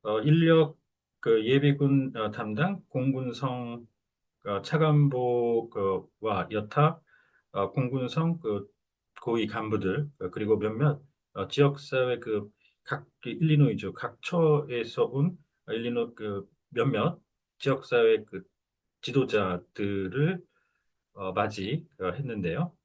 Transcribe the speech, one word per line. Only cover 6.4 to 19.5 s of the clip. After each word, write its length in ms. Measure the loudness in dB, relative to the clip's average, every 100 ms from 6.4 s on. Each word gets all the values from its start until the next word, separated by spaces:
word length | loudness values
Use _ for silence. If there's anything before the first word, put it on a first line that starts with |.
| -2
여타, 480 | -4 -2 4 4 2 _ _ _ _ _
어, 180 | -4 -2
공군성 680 | -2 -2 -2 -4 0 0 -2
그 260 | -4 -4 -6 _ _ _ _ -10
고위 240 | -2 0 0
간부들, 640 | -4 -2 -2 0 -2 -4 _
어, 100 | -8
그리고 280 | -4 0 2
몇몇, 440 | 0 0 0 0 -8 _ _
어, 140 | -10 -6
지역사회 720 | -2 -2 -4 -8 -4 -2 -4
그 300 | -4 -6 -8 _ _ _
각, 220 | -10 -10 -10 _
그 100 | -12
일리노이주 640 | -2 2 4 4 2 -8
각처에서 1120 | -8 -12 -10 -4 2 4 2 0 -6 -6 -2 -2
온, 320 | 2 0 -2 _ _ -8
어, 40 |
일리노-, 420 | -6 -4 -4 -4
그 340 | -6 -8 -8 -10 _ _
몇몇 500 | -2 0 2 -2 -4 _ _ _ _
지역사회 680 | -2 -2 0 4 4 4
그 200 | -2 -14 -16 _ _ _ _ _
지도자들을, 1400 | -2 0 2 0 0